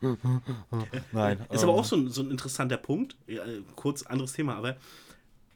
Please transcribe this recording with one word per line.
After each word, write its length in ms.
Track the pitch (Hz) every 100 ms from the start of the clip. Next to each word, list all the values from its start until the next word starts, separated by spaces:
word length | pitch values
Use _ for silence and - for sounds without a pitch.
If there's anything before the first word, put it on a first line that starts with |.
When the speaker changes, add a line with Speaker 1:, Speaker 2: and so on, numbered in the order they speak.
Speaker 1:
<laughs> 1120 | 131 117 127 127 127 120 95 117 110 - -
Nein, 320 | 113 104 101 113
Speaker 2:
Ist 120 | 113
aber 80 | 110
Speaker 1:
ähm. 40 | 196
Speaker 2:
auch 40 |
so 120 | - 147
ein, 120 | 127
so 140 | 123
ein 80 | 135
interessanter 480 | 131 135 - 127 120
Punkt. 360 | - 160 269 - -
Ja, 180 | 110
äh, 160 | 117 110 98 -
kurz 280 | 143 143
anderes 280 | - 127 131
Thema, 220 | - 147 107
aber 220 | 120 127 - - - - _ - _